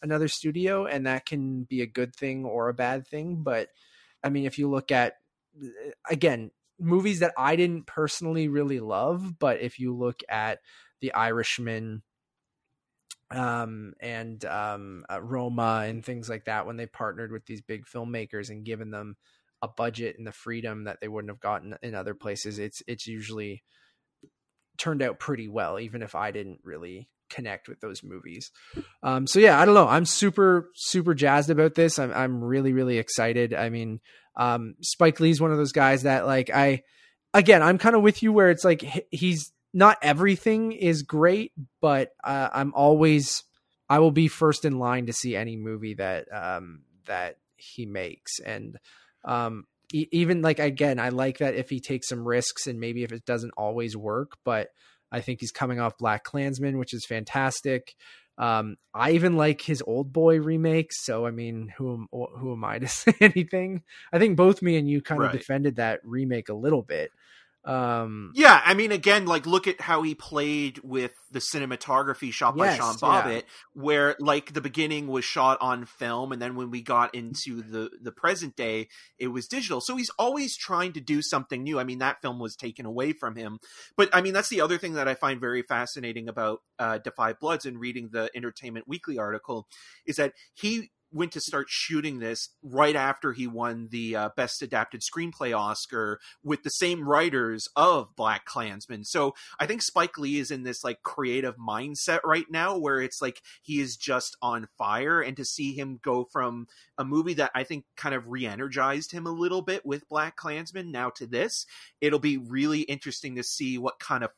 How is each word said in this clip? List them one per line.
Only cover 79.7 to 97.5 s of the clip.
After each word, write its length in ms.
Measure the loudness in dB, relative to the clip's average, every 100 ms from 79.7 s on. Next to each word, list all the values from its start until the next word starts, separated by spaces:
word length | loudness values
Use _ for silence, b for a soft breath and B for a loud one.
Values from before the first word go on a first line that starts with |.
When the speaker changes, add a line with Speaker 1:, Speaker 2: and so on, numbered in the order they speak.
| -4
Speaker 2:
So 160 | -4 -6
he's 160 | -4 -2
always 380 | 0 0 -4 -8
trying 340 | -4 -2 -2
to 80 | -6
do 220 | -2 -2
something 420 | -2 -4 -4 -8
new. 160 | -4 -4
I 60 | -2
mean, 140 | 0
that 220 | 0 0
film 160 | -6 -6
was 200 | -8 -10
taken 280 | -12 -12 -8
away 280 | -4 -4
from 240 | -4 -8 -8
him. 220 | -12 -14 B B B 0
But, 140 | 4
I 80 | 4
mean, 140 | 2
that's 160 | 0 -2
the 100 | 0
other 180 | 0 0
thing 180 | -4 -4
that 120 | -2
I 60 |
find 260 | -2 -2 -2
very 220 | -4 -4
fascinating 640 | -4 -4 -4 -8 -10 -10 -10
about, 360 | -4 -4 -4 _ -6
uh, 180 | -4 -4
Da 140 | -6 -4
Five 240 | -2 -2
Bloods 260 | -4 -4 -6
and 140 | -10
reading 300 | -10 -10 -8
the 180 | -6 -6 -6
Entertainment 540 | -10 -12 -14 -14 -12
Weekly 280 | -12 -8 -6
article, 520 | -6 -6 -8 -10 -12 B B B -6
is 120 | -2
that 160 | -2 b b
he 380 | -6 -4 -4 -8 _ _ -6
went 160 | -6
to 80 | -6
start 280 | -6 -6 -4
shooting 480 | -6 -4 -4 -4 -6
this 320 | -6 -6 -10 _
right 320 | -4 2 4 4
after 380 | 0 -2 -4
he 120 | -4 -6
won 420 | -4 -6 -6 -8
the, 240 | -8 -4 -4
uh, 140 | -4 -4
Best 280 | -6 -6
Adapted 380 | -4 -2 -4 -6
Screenplay 540 | -8 -6 -8 -6 -4 -2
Oscar 640 | -2 -6 -6 -4 -4 -6 B B
with 200 | -6 -6
the 80 | -4
same 360 | -2 -2 -2 2
writers 600 | 2 2 0 -2